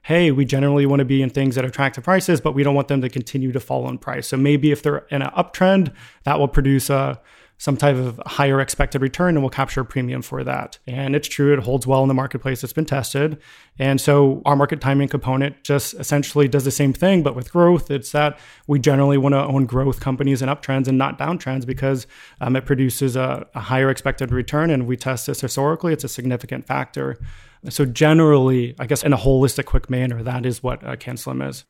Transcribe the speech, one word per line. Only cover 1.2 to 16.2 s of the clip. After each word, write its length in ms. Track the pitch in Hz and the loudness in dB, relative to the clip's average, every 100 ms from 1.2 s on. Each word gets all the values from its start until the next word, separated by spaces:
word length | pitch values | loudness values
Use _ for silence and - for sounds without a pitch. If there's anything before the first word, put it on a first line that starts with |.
in 80 | 131 | 0
things 240 | 139 135 | 0 0
that 100 | 123 | 0
attract 300 | 127 131 139 | -4 -2 -2
the 80 | 135 | -2
prices, 400 | 147 190 185 165 | 0 0 2 0
but 100 | - | 0
we 100 | 135 | 0
don't 120 | 143 | 2
want 140 | 143 135 | 0 0
them 120 | 139 | -2
to 80 | 127 | -2
continue 440 | 123 120 135 131 | -6 -6 -4 -4
to 80 | 123 | -4
fall 280 | - 131 127 | -4 -6 -6
in 80 | 123 | -8
price." 320 | - 131 - | -8 -10 -4
So 80 | 131 | 0
maybe 340 | 139 147 147 | 2 4 4
if 120 | 147 | 2
they're 240 | 147 143 - | 0 -4 -4
in 120 | 143 | -4
an 80 | 139 | -2
uptrend, 640 | 185 175 - 185 196 160 - - _ | -2 -4 0 4 4 2 -4 -16 _
that 140 | 139 147 | -2 0
will 100 | 143 | 2
produce 420 | - 139 135 131 | 2 4 2 2
a, 300 | 139 135 131 _ _ _ _ | 0 -2 -6 _ _ _ _
some 200 | - 135 | -4 0
type 180 | 143 127 | 2 2
of 240 | 127 117 - | -2 -6 -8
higher 340 | - 143 135 | -2 2 2
expected 400 | 131 - 139 139 | 0 -2 -2 0
return 340 | 135 - 180 | -2 0 0
and 80 | 156 | 2
we'll 60 | 135 | 0
capture 320 | - 135 135 | -2 -4 -4
a 40 | |
premium 360 | 123 135 123 127 | -4 -4 -4 -6
for 240 | - 135 | -8 -8
that. 340 | 131 131 - - - | -6 -6 -8 -14 -12
And 300 | 127 139 147 | -8 -4 -4
it's 100 | - | -4
true, 280 | - 143 | 0 2
it 60 | 143 | 2
holds 260 | 110 131 123 | 0 -2 0
well 160 | 135 | 2
in 60 | 135 | 2
the 60 | |
marketplace, 480 | 131 135 131 135 127 | 0 -2 -6 -6 -6
it's 120 | 127 | -6
been 100 | - | -4
tested. 540 | 160 143 120 139 151 147 - - _ - | -2 -2 -2 -2 -2 -4 -14 -20 _ -4
And 200 | 135 135 | 0 2
so 440 | - 143 139 135 | 4 6 6 4
our 100 | 143 | 0
market 280 | 143 143 139 | 2 2 0
timing 260 | 135 139 139 | 0 0 0
component 560 | 143 131 131 139 - | -2 -2 -2 -2 -4
just 300 | - 143 - | -2 -2 -2
essentially 540 | - - 147 | -8 -2 -2